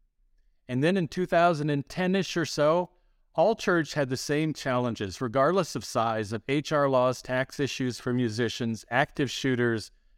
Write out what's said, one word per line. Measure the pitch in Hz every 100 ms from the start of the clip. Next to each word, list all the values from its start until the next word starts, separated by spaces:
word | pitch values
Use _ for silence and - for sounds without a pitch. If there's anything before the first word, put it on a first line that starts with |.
| _ _ _ _ _ _ -
And | 127
then | 156 196
in | 165
two | 180 180
thousand | 170 175 151 151
and | 147 -
ten-ish | - 185 196 - 175
or | 151
so, | - 147 170 175 _ _ _ _ -
all | 190 226
church | - 170 147
had | 151 131
the | 131
same | - 147 160
challenges, | 143 139 123 123 110 98 -
regardless | 127 135 143 190 165 131
of | -
size, | 123 113 110 101
of | 110 -
H | 147 -
R | 151 139
laws, | 127 127 123
tax | - 127 110 -
issues | 131 - 127 117
for | 127
musicians, | 123 120 107 113 - 117 110 -
active | 123 151 - 131
shooters, | - 135 123 120 113 - - _